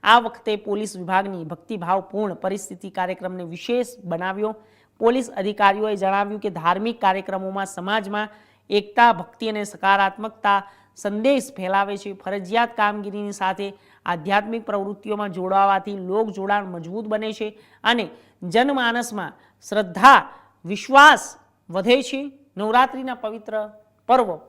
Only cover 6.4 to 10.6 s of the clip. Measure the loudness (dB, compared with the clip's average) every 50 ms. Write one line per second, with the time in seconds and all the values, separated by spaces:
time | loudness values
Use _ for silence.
6.4 | -6 -8 -8 -2 0 0 0 2 0 -4 -4 0 0 0 0 0 -4 -6 -8 -6
7.4 | -6 -6 -6 -6 -8 -8 -8 -10 -4 -2 -2 -2 -4 -4 -6 -6 -6 -6 -10 -20
8.4 | _ _ _ _ _ _ -2 -2 -2 0 2 4 6 6 6 2 -4 -12 -12 _
9.4 | -8 -6 -4 -4 -6 -8 -8 -2 2 2 4 4 2 0 -2 -6 -12 -12 -12 -4
10.4 | 0 0 0 0